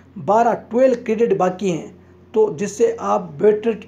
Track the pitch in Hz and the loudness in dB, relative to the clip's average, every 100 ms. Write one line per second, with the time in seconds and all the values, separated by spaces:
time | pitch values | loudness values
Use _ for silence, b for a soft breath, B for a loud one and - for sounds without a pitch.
0 | B 202 143 214 233 190 - 226 262 240 | B -10 0 2 2 0 -2 2 2 2
1 | - 220 233 190 185 180 202 156 147 - | -2 0 2 2 0 0 -4 -4 -8 -18
2 | B B - 214 208 151 196 - 233 226 | B B -6 0 0 0 -6 0 0 0
3 | 196 208 175 143 202 214 226 208 | -2 -2 -4 0 2 2 0 -6